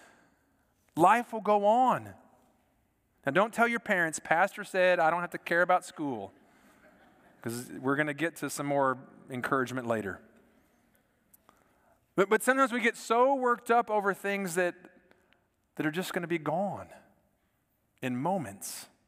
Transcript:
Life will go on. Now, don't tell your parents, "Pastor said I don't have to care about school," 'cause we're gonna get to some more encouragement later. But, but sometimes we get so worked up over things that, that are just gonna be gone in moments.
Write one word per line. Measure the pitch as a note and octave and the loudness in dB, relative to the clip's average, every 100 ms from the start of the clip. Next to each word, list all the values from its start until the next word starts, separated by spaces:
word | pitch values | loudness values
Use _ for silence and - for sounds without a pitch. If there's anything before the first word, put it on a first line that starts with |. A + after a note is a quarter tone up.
| - _ _ _ _ _ _ _ _ | -20 _ _ _ _ _ _ _ _
Life | - F3 A3+ A#3 | 2 4 4 0
will | A3+ | -4
go | G3 G#3+ | 2 2
on. | G3+ A#3 B3+ D#3+ G#2 F#2+ - _ _ _ _ _ _ _ _ _ | 4 4 2 0 -4 -16 -20 _ _ _ _ _ _ _ _ _
Now, | C#3 | -2
don't | C#3 A3+ | 2 2
tell | - A#3 | 2 0
your | A#3 | 0
parents, | - F#3+ E3 - | -2 0 0 -2
"Pastor | - E3 G3 - | 0 2 2 -2
said | G3 F#3+ F3+ F3+ | -4 2 4 4
I | D#3+ | 4
don't | E3+ | 2
have | F3 | -2
to | E3+ | -8
care | - E3+ | -2 0
about | F3+ F3+ - | 4 2 0
school," | - D3 A2+ G2 - _ _ _ _ - _ _ _ _ _ | -6 -6 -4 -8 -16 _ _ _ _ -20 _ _ _ _ _
'cause | A#2 A#2+ B2 | -10 -10 -10
we're | - C3 C#3 | -6 -2 0
gonna | D3+ | 0
get | C#3+ E3 D#3 | -2 -4 -4
to | C#3+ | -8
some | - C#3+ | -6 -2
more | C#3+ C3+ B2+ - - - | 0 0 0 -6 -20 -14
encouragement | B2 A#2 C3+ B2 B2+ A#2 | -8 -2 -2 -2 -4 -4
later. | A2+ G2 F2 - _ _ _ _ _ _ _ _ _ _ - _ _ _ _ _ _ _ | -2 -4 -8 -14 _ _ _ _ _ _ _ _ _ _ -20 _ _ _ _ _ _ _
But, | - G3 | 0 2
but | G#3+ | 2
sometimes | B3+ C4+ C4+ | 2 2 2
we | A#3+ | 0
get | A3 - | -2 -2
so | - A3+ C4 | 0 2 4
worked | C#4 B3 A#3+ - | 2 0 0 2
up | A#3 A3+ | 2 2
over | G#3+ G3 | 0 0
things | F3+ G3 G3 F#3+ F3 | -2 -2 -4 -2 0
that, | F3+ - - - _ _ _ _ _ _ _ - | 0 -2 -12 -20 _ _ _ _ _ _ _ -6
that | D3+ | -4
are | |
just | D#3+ F3+ | -4 -4
gonna | - E3 | -6 -4
be | E3+ | -4
gone | D3 D#3+ G3+ A#2 F#2 - _ _ _ _ _ _ _ _ _ _ | -2 -4 -4 -6 -12 -20 _ _ _ _ _ _ _ _ _ _
in | C3 | -6
moments. | B2 D#3 G3 A#2 G2 - - - _ | -4 -2 -4 -6 -10 -14 -14 -16 _